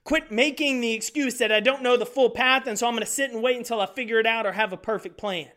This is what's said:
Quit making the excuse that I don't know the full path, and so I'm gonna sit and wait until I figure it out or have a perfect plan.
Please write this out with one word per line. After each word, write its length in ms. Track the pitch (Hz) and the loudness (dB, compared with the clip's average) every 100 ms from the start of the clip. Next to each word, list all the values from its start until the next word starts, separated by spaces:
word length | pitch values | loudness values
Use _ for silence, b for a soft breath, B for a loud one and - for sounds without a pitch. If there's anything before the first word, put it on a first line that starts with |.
Quit 260 | - 269 - | -2 -2 0
making 520 | 214 294 277 294 254 | 2 2 2 0 0
the 100 | 233 | 0
excuse 460 | 220 220 294 269 - | -2 -4 -2 -2 0
that 120 | 220 | 2
I 100 | 214 | 2
don't 220 | 208 269 | 2 0
know 140 | 247 247 | 2 2
the 80 | |
full 240 | 214 269 247 | 2 2 2
path, 380 | 233 254 262 262 | 2 2 2 0
and 120 | 208 | -2
so 80 | 240 | -2
I'm 60 | |
gonna 140 | 233 214 | -2 -4
sit 240 | - 269 | -2 -2
and 120 | 233 | 0
wait 140 | 240 247 | 0 -2
until 240 | 233 226 | -2 -2
I 60 | 190 | -2
figure 320 | - 240 226 | -4 -2 2
it 80 | 220 | 2
out 180 | 226 | 2
or 80 | 208 | 0
have 220 | 185 214 | 0 -2
a 20 | 185 | -2
perfect 400 | - 208 185 - | -4 -4 -6 -8
plan. 320 | 208 185 139 | -6 -6 -8